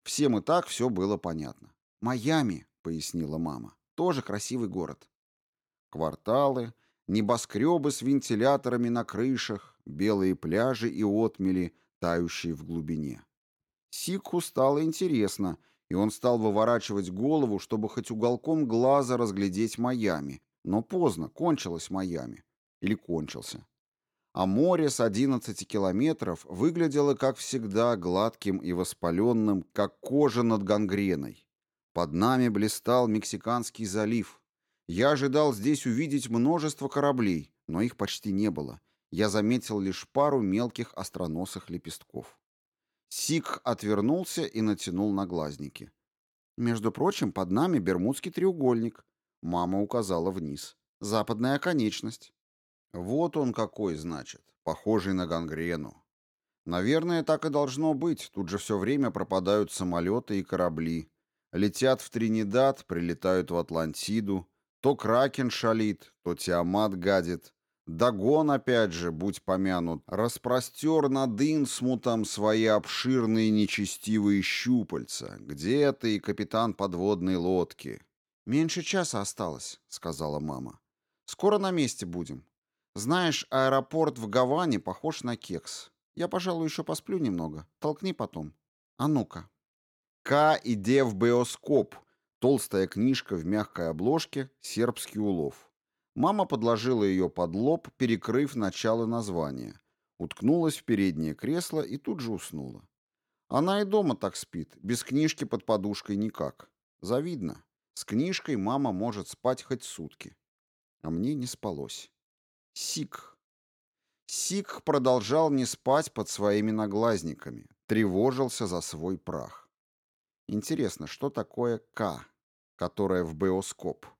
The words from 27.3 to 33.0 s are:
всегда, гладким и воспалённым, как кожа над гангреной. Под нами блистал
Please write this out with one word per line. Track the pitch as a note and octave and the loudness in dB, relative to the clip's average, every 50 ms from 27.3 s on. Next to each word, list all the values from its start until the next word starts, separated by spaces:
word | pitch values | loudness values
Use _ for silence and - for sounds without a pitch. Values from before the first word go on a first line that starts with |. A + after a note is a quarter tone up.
| B2+ | 2
всегда, | - - - C3+ C3 A2+ G2+ F#2+ A2 A#2 A#2+ A#2+ | 0 -6 -4 -4 -2 -2 2 4 4 6 4 4
гладким | F#2+ E2+ F2 F2 F#2+ G#2+ A2+ - _ - G2+ F#2 | 2 2 2 4 4 4 2 0 _ -2 0 0
и | F#2+ C2+ E2+ F2 | 0 0 -2 0
воспалённым, | F2 F2+ - - _ - E2+ E2+ F2+ G#2+ A#2+ A#2+ A2+ G#2+ G#2+ G2+ F#2 E2+ _ _ | 0 0 -2 -4 _ 0 2 2 4 4 4 4 4 4 4 2 2 -2 _ _
как | - G2+ G2 _ _ | 0 0 0 _ _
кожа | - - C3 C#3+ D3 C3+ G#2+ A#2+ | -6 0 4 4 4 4 4 4
над | A#2+ A2+ A2 G#2 G2 | 2 4 2 2 2
гангреной. | F#2 G#2+ G#2 G#2+ F#2 G2 G2+ G2+ F#2+ F2 D2 C#2 A1+ G1+ _ _ _ _ _ _ _ _ _ _ _ _ | 2 2 2 4 2 2 2 2 2 0 0 -2 -8 -12 _ _ _ _ _ _ _ _ _ _ _ _
Под | E2+ F2 D2 | -2 -2 0
нами | D2+ F2 G#2+ B2 C3 B2+ B2+ A#2+ | 2 2 4 4 4 4 2 2
блистал | G#2 G2+ G#2+ G#2+ - - _ B2+ B2 B2 | 2 2 0 0 -2 -4 _ 2 4 4